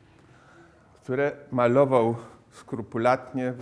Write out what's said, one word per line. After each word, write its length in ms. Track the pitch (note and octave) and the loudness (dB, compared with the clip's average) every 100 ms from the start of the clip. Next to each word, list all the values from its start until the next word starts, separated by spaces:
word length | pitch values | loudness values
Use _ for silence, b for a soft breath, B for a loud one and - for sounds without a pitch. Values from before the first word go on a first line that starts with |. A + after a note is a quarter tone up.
| _ B B B B B B B B _ | _ B B B B B B B B _
które 300 | - B2+ C#3+ C#3 - | -8 -4 -2 -4 -6
malował 680 | B2+ A#2+ B2+ C#3 C3 A2+ A#2 B B _ | 0 2 4 4 4 2 -2 B B _
skrupulatnie, 1040 | - - A2 G#2+ A#2 A#2+ C3 - C3 B2+ A#2+ | -20 -14 -12 -10 -2 0 0 -4 -6 -6 -8